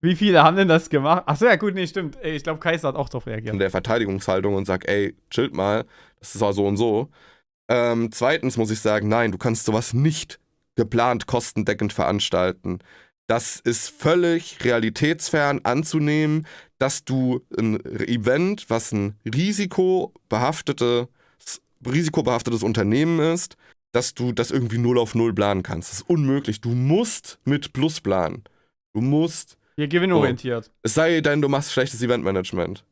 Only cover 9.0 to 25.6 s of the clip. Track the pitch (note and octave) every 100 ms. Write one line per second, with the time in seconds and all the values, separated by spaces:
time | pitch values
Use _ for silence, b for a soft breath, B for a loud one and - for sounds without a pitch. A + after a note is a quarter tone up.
9 | G#2 A2+ A#2 F#2 B2 A2+ - A2 G#2+ A#2
10 | D3+ D#3 - - _ _ _ - G#2+ A#2
11 | A#2+ A#2+ - A#2+ - - G#2+ - G#2+ -
12 | F#2+ G2+ - F2+ F#2 F2+ F2 F2+ b b
13 | b _ _ A2+ - - - A#2+ - -
14 | D#3 F3 E3+ E3 E3 - B2 A#2 A2+ A2
15 | D3+ D#3 - D#3 C#3+ C#3 - B2+ D#3 D#3+
16 | D3 D3+ D#3 D#3 D#3 B B _ C3+ -
17 | - C3 B2+ B2 _ - A2+ G#2+ - G#2
18 | - A#2+ G#2+ C3+ F3+ G3+ - A2+ - G#2+
19 | G2+ G#2 A2+ A#2+ F#3+ G3 G3 - F#3 F#3
20 | - - _ A2 B2 D#3 - C#3 A#2+ A#2+
21 | B2 _ _ _ - - _ _ A#2+ C#3+
22 | D#3+ D#3 B2 A#2 B2 A#2 G#2+ A2+ G2+ A#2+
23 | E3 E3 D#3 E3+ - - b b _ -
24 | B2 - B2 A#2 - C3+ A#2+ A2+ A#2 B2
25 | A#2 A2+ A#2 G2 G2+ F#2+